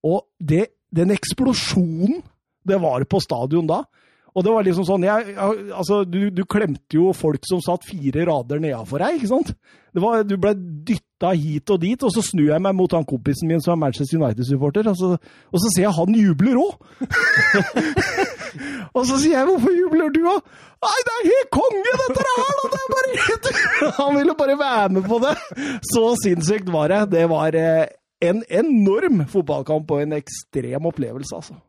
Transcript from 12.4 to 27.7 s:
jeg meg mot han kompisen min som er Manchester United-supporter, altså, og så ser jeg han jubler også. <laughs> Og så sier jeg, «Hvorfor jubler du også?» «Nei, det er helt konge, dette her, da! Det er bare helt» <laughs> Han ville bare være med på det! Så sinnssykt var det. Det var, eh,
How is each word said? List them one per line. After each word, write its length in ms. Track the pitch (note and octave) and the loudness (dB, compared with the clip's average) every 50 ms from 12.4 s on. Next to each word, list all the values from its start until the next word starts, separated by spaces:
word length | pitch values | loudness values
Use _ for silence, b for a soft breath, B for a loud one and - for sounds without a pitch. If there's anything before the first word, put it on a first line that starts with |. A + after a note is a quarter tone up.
| D3 D3+ | 4 4
jeg 100 | D3+ E3 | 4 2
meg 140 | F#3 G3 F#3+ | 0 0 2
mot 160 | F#3 F#3 F3 | 2 0 2
han 160 | - E3 D3+ | 2 -2 -2
kompisen 400 | - C#3 A#2+ - C#3+ C#3 - E3+ | -2 -6 -4 -2 -4 -2 -2 -2
min 160 | D#3+ E3 E3 | 0 0 0
som 140 | C#3 F3 E3+ | 2 0 0
er 20 | E3 D3+ | 2 0
Manchester 340 | C3+ A#2+ - C#3+ C3+ E3 E3 | -2 -2 -2 -4 -2 0 0
United-supporter, 720 | D#3 B2 G#2+ A2 B2 B2+ C#3 C3 C#3+ C#3+ C#3 G#3 G#3+ A3+ | 0 0 0 -2 -2 -2 0 0 0 0 0 0 0 0
altså, 220 | F#3+ F3 F#3 F3+ F3+ | 0 0 0 0 0
og 480 | D#3+ _ - - - _ _ - F3 | -2 _ -14 -20 -20 _ _ -2 -2
så 80 | F#3+ A#3 | 0 0
ser 140 | F3+ F#3 F#3 | 0 2 2
jeg 80 | G#3 F3 | 2 2
han 240 | E3 E3 F#3 A3 A3+ | 0 2 2 4 4
jubler 400 | G#3 G3 D#3+ C3+ G3 C4 B3+ B3 | 4 4 4 4 2 4 4 2
også. 480 | E4+ G4+ - - - - - - C4+ - - A#4+ A#4 - - - - - - G#3 - - - C4 D#4+ D#4 C#4+ | 2 0 -4 -10 -20 -20 -10 -10 -6 -2 0 2 2 2 2 2 2 2 2 0 0 0 -2 -2 -2 0 -2
<laughs> 1000 | F#4 - - - F4+ F#4+ - C5+ - - - - - C4+ D4 C#4+ B3+ F#3+ D#3 _ | -2 -2 -2 -2 -4 -4 -4 -6 -12 -14 -14 -14 -12 -12 -10 -10 -10 -12 -6 _
Og 80 | B3+ | -2
så 140 | C4 B3 C4+ C4+ | -2 0 0 2
sier 140 | C#4+ D#4+ D#4+ | 2 2 2
jeg, 120 | C4 C4 E4+ | 2 2 2
«Hvorfor 240 | F#4+ D4+ A3+ F#4+ F4+ | 2 2 2 2 4
jubler 380 | F4 F#4 E4+ D#4 D#4+ E4 D#4 C#4 | 2 2 2 2 2 2 2 0
du 60 | D#4+ | 2
også?» 220 | E4 F4 G4 F#4 B B B B B B B B | 2 2 0 0 B B B B B B B B
«Nei, 160 | - G#4+ G#4+ B4+ | -2 0 0 0
det 120 | B4 A#4+ A4+ | 0 -2 -2
er 100 | B4 G#4+ | 0 2
helt 220 | E4 A#4 C5+ C5 - | 4 4 4 2 0
konge, 440 | - C4+ E4 C5 G#4+ G4 G4 A#4+ B4+ B4+ | 0 2 2 2 0 0 0 0 0 0
dette 280 | C5 B4 C5 C5 C#5 | 0 -2 0 0 0
her, 240 | C5 B4 B4 B4+ C5+ | 0 0 0 0 0
da! 180 | C#5 C#5 C5+ - | -2 -2 -2 -2
Det 80 | C5+ C5 | -4 -4
er 140 | C5+ C5 | -4 -2
bare 220 | C5 C5 C5 C5 A#4+ | -2 0 0 -2 -2
helt» 340 | F#4 - - A4+ A4 - C5 - - - - - | -2 0 -2 -2 -2 -2 -2 0 0 0 0 0
<laughs> 240 | - D4 D4 - - | 0 -2 -2 -2 -2
Han 200 | C#4 C#4+ C#4+ C#4+ | 0 0 2 2
ville 160 | C#4+ F4 E4+ D#4 | 2 0 2 2
bare 160 | C#4+ C4+ C#4 C#4+ | 2 0 2 0
være 340 | C#4+ C4+ B3 A3 G3+ F#3+ F#3+ | 0 0 2 0 2 2 0
med 140 | F#3+ F#3+ G3 | 0 0 0
på 100 | A#3 A#3 | 0 0
det! 140 | A#3+ C#4+ D4+ - - - B B3+ C#4+ C#4+ C4 A3+ | 0 0 -2 -4 -8 -14 B -8 -8 -8 -8 -8
Så 200 | - - - A#3 A3+ A#3 A#3+ - | -6 -2 2 2 2 2 2 0
sinnssykt 520 | - G3+ F3 E3+ D#3 E3 G#3 A3 F#3 F3+ | 2 0 0 2 2 0 0 -2 -2 -2
var 220 | E3+ D#3 D3+ D3+ | -2 0 2 2
det. 80 | F#3+ G#3 G#3+ G3 | 2 2 2 2
Det 160 | F#3 E3 E3 | 2 2 2
var, 300 | E3+ D#3+ D3+ D#3 D#3+ D#3+ E3 | 2 2 2 2 2 2 2
eh, 300 | D#3+ E3 | 4 4